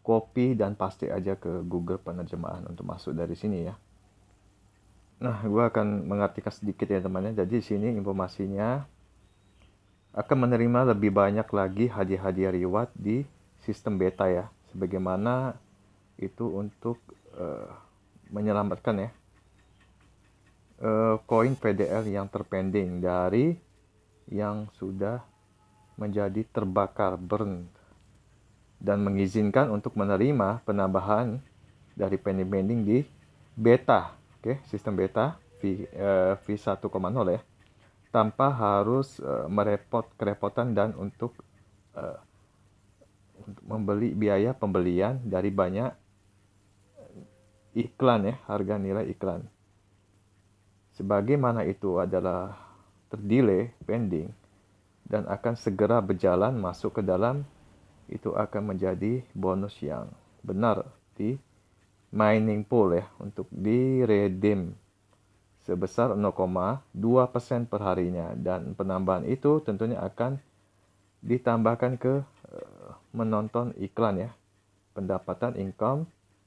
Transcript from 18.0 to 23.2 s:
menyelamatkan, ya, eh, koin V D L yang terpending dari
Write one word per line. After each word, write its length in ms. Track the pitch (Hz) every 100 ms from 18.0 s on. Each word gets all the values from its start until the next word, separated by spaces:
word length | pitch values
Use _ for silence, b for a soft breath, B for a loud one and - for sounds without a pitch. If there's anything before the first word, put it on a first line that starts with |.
| _ _ -
menyelamatkan, 640 | 104 107 104 104 - 120 104
ya, 80 | 113 - _ _ _ _ _ _ _ _ _ _ _ _ _ _ _ -
eh, 400 | 113 110 113 110 -
koin 320 | 113 123 135
V 160 | 110
D 160 | 98 78
L 160 | 104 107
yang 240 | 98 98
terpending 720 | 101 - 95 95 104 90 87
dari 480 | 90 90